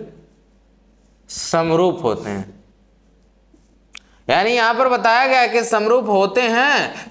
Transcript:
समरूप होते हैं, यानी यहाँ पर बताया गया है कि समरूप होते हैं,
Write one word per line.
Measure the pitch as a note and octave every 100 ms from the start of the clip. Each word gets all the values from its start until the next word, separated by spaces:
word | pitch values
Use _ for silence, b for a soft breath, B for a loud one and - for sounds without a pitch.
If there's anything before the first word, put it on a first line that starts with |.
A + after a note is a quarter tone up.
| - - - _ _ _ _ _ _ _ _ _ _
समरूप | - - E3+ E3 E3 F3+ -
होते | B2 G#2 G#2
हैं, | G2+ F#2+ - _ _ _ _ _ _ _ _ _ _ _ _ _ - B B -
यानी | D3 G#3+
यहाँ | A#3+ A3+
पर | A#3 B3+
बताया | B3 A3+ A#3 C4+
गया | C4
है | A#3+
कि | A3+
समरूप | A#3 A3 G#3+ B3 G#3+
होते | G3 G3 A#3+
हैं, | A#3+ A3+ C#4 C4 C3+ B B